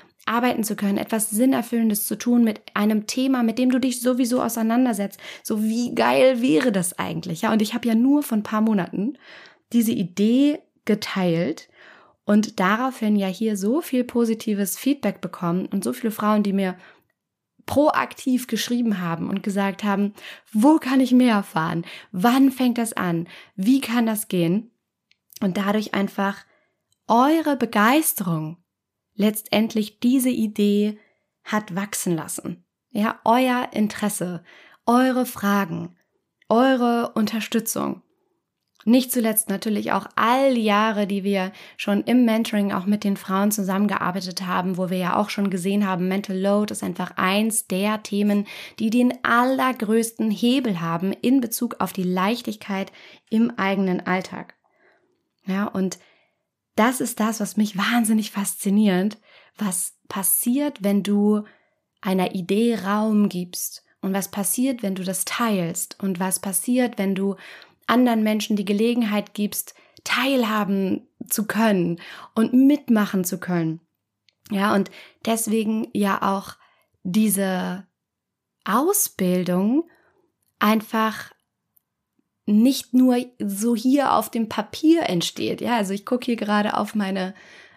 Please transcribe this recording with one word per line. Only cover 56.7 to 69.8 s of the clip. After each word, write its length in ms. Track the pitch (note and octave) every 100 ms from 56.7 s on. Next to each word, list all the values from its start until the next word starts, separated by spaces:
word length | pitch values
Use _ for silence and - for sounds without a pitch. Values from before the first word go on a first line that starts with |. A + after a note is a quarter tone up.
| -
das 260 | A3+ B3+
ist 180 | B3+ -
das, 200 | G#3+ G#3+
was 180 | G3+ -
mich 200 | G#3 F#3+
wahnsinnig 540 | G3+ A#3+ A3 A3 G#3+
fasziniert, 840 | G3+ G3+ - G3+ G3+ G#3+ F3+ G3+ - _ - _ -
was 400 | G#3 F3+ - - -
passiert, 760 | G3+ F#3+ - A#3+ C4 D4 C#4+
wenn 200 | G3 G3+
du 400 | F#3+ G#3 G#3 G#3+ G#3 _ _ _ _ _
einer 320 | G3 F#3+ F3+
Idee 420 | F#3+ F3 G3 A#3 A3+
Raum 540 | F#3 G#3 A3 G#3 G3+
gibst 540 | F3+ F3+ - - - _ _
und 120 | F#3+
was 180 | G3 F#3
passiert, 500 | G#3 G3 - C4 A#3+
wenn 140 | G3+ F#3+
du 80 |
das 220 | F#3 F3+ -
teilst 760 | - A#3 G3 E3 - - -
und 180 | F#3+ F3
was 200 | F#3 F#3
passiert, 580 | G3+ F#3+ - B3 B3 B3
wenn 160 | F#3+
du 220 | F#3+ G3 F#3+ - - - _ -
anderen 360 | A#3 B3 A3+
Menschen 320 | G#3+ G#3+ G#3 G#3
die 100 | G3
Gelegenheit 680 | G3+ A#3 A#3+ A3 G#3 -
gibst, 420 | - G#3 - - -